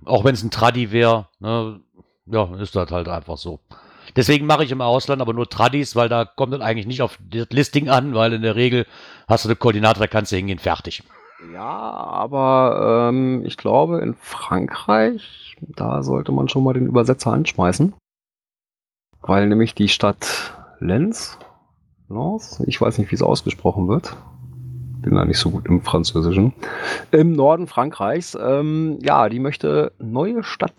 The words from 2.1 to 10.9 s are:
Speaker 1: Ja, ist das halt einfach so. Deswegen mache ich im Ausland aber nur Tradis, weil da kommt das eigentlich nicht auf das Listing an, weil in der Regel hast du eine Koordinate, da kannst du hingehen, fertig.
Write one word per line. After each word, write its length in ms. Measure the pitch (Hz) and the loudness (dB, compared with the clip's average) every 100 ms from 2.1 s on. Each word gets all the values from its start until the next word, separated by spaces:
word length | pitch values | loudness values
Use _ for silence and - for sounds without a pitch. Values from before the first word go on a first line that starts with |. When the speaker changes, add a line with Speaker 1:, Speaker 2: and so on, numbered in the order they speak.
| _ - | _ -4
Speaker 1:
Ja, 300 | 110 90 92 | -2 -2 -4
ist 200 | 101 98 | -6 -4
das 160 | 85 | -4
halt 180 | 87 85 | -4 -4
einfach 280 | 85 85 78 | -8 -10 -12
so. 220 | 87 76 _ - - - - - | -12 -14 _ -20 -20 -20 -4 0
Deswegen 300 | 120 147 151 | 2 2 2
mache 180 | 151 | 2
ich 80 | 135 | 0
im 100 | 131 | -2
Ausland 400 | 120 127 - 135 | 0 0 0 -2
aber 120 | 117 | -2
nur 160 | 117 120 | -4 -4
Tradis, 460 | - 120 143 135 117 | 0 2 2 -2 0
weil 140 | 117 | 0
da 160 | 117 110 | 0 -2
kommt 280 | - 127 | -4 -4
das 80 | 135 | -2
eigentlich 260 | 113 113 104 | -4 -4 -4
nicht 140 | 127 | -4
auf 160 | 120 - 95 | -4 -6 -10
das 200 | 113 117 | -8 -2
Listing 400 | 127 - 143 147 | 0 0 0 2
an, 240 | 131 139 | 2 2
weil 200 | 110 113 | 2 0
in 100 | 110 | 0
der 120 | 110 107 | -2 2
Regel 300 | 123 123 - - - - - | 2 2 -2 -8 -20 -8 0
hast 180 | 117 110 | 0 2
du 40 | |
eine 60 | 113 | 2
Koordinate, 440 | 120 104 110 107 | 2 4 4 2
da 80 | 107 | 0
kannst 240 | 110 101 | 0 -2
du 40 | 92 | -2
hingehen, 240 | 98 87 | -4 -4
fertig. 440 | 92 82 85 | -2 -2 -6